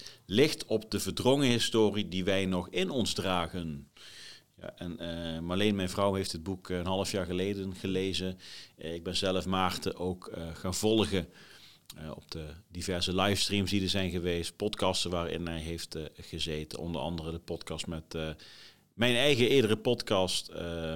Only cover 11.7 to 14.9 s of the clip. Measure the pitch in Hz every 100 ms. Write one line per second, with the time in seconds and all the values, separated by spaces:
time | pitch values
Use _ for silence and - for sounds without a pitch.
11.7 | - _ - 78 - - 82 76 80 -
12.7 | 87 85 87 87 90 98 98 - 101 92
13.7 | 101 95 98 92 87 87 85 82 - 104
14.7 | - 110